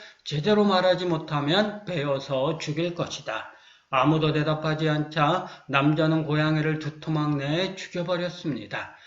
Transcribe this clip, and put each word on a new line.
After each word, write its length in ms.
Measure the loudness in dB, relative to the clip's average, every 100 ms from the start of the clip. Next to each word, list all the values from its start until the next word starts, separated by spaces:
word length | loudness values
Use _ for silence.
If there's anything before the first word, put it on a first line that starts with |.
| -18 -18 -6
제대로 380 | -2 2 4
말하지 420 | 6 4 4 2 0
못하면 800 | -2 -2 -2 2 2 2 -4 -6
베어서 720 | -4 -2 -2 -2 0 0 -2
죽일 340 | -4 -2 -4
것이다." 580 | -4 -6 -8 -8 -8 -10 -18 -20 _ _
아무도 440 | 2 4 4 2
대답하지 560 | 2 0 0 -2 -2 0
않자 580 | 0 -2 2 2 2 -4 -14 -2
남전은 560 | 2 4 4 4 2 2
고양이를 540 | 2 2 2 0 -2
두 200 | -4 -8
토막 380 | -2 0 0 0
내 380 | 0 0 -2 -6
죽여버렸습니다. 1200 | -8 -6 -2 -2 -2 -6 -6 -6 -6 -10 -10 -16